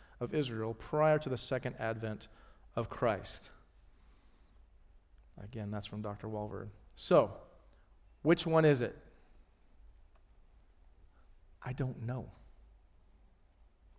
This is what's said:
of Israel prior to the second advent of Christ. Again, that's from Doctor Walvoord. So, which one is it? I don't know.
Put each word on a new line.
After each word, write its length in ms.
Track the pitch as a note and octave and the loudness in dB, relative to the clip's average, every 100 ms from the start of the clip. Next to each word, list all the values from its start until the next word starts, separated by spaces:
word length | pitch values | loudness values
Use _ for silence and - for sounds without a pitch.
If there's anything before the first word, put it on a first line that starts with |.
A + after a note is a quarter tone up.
| - - | -18 -8
of 140 | A#2+ | -4
Israel 400 | D#3 C3 A2+ A2 | -2 -2 -2 -4
prior 440 | A2+ - D3+ D#3 D3+ | -6 -4 2 4 4
to 100 | C#3+ | 2
the 80 | B2 | -4
second 380 | - B2+ B2 - | -2 -4 -4 -4
advent 480 | A2+ A2+ A2 G#2+ - - - - - - | -4 -4 -4 -8 -12 -20 -20 -20 -10 -6
of 140 | A#2 | -6
Christ. 600 | - A#2+ G2 - - - - - - - - - - - - - - - - - - - - - - | 0 0 0 -4 -12 -12 -18 -20 -20 -20 -20 -20 -20 -20 -20 -20 -20 -20 -20 -20 -20 -20 -20 -20 -16
Again, 280 | G#2 A2+ G2+ | -12 -8 -6
that's 160 | G#2 G2+ | -6 -8
from 140 | G#2+ | -8
Doctor 260 | G#2+ G#2 A2 | -8 -8 -8
Walvoord. 420 | G#2+ G#2 G2 G#2 - - - | -6 -6 -8 -12 -14 -20 -8
So, 360 | - E3+ G#2+ - - - - - - - - - | 6 6 6 2 -18 -20 -20 -20 -20 -20 -20 -2
which 240 | D3 E3+ E3 | 4 4 4
one 200 | D#3+ D#3 | 6 8
is 160 | C3+ | 6
it? 160 | A2+ - - - - - - - - - - - - - - - - - - - - - - - - - - - | 2 -6 -18 -20 -20 -20 -20 -20 -20 -20 -20 -20 -20 -20 -20 -20 -20 -20 -20 -20 -20 -20 -20 -20 -20 -20 -20 -14
I 120 | - | -8
don't 300 | B2 C3 - | -2 -2 -2
know. 280 | A2+ B2+ - - - - - - - - - - - - - - - _ - | -6 -6 -8 -14 -20 -20 -20 -20 -20 -20 -20 -20 -20 -20 -20 -20 -20 _ -20